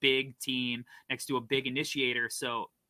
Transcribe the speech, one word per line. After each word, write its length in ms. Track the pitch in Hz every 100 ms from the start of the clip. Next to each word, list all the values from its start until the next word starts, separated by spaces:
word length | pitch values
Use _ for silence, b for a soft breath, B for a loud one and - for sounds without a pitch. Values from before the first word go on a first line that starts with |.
big 380 | 139 131 135 127
team 460 | - 127 123 120 123 b b
next 160 | 131 -
to 100 | 131
a 40 |
big 260 | 117 135 131
initiator. 640 | 131 151 143 127 120 117
So, 400 | - 131 117 95 _ _